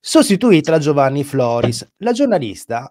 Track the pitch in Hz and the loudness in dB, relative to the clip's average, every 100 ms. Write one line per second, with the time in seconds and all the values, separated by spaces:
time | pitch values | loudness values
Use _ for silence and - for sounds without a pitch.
0 | - 320 277 190 247 165 151 160 143 143 | 2 2 4 2 4 2 4 0 2 2
1 | 135 139 143 135 120 117 123 117 - _ | 2 0 -4 -2 -2 0 -2 -4 -12 _
2 | 220 233 285 196 120 92 - 117 135 | -4 0 0 0 -4 -12 -10 -10 -10